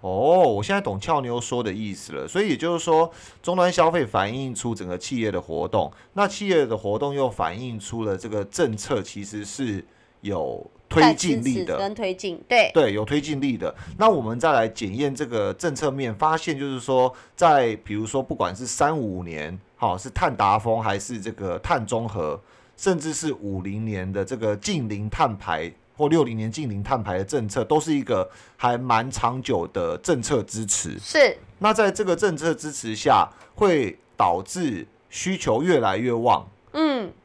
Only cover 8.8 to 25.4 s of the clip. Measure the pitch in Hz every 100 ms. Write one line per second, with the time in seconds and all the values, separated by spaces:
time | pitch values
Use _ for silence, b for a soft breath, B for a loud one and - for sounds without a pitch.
8.8 | - 123 92 101 101 107 104 - 127 98
9.8 | - b b b 101 92 67 50 - _
10.8 | _ - 247 214 180 131 247 233 170 165
11.8 | 196 214 202 185 196 175 - 247 202 165
12.8 | 131 101 110 147 147 143 139 117 90 B
13.8 | B - 220 180 110 120 165 135 113 -
14.8 | 104 104 143 135 135 117 101 95 175 139
15.8 | 151 135 127 101 156 160 - 143 139 131
16.8 | 120 131 127 127 B - 170 147 120 107
17.8 | - 104 110 139 131 - 90 95 120 -
18.8 | 147 156 113 92 87 78 76 95 _ _
19.8 | 113 90 127 - 175 110 101 107 113 113
20.8 | 110 98 - 120 101 - 98 87 - 156
21.8 | 107 135 117 101 78 73 b b b _
22.8 | 202 175 151 147 156 127 104 95 92 104
23.8 | 110 101 92 98 92 127 110 104 - 180
24.8 | 113 104 107 - 143 101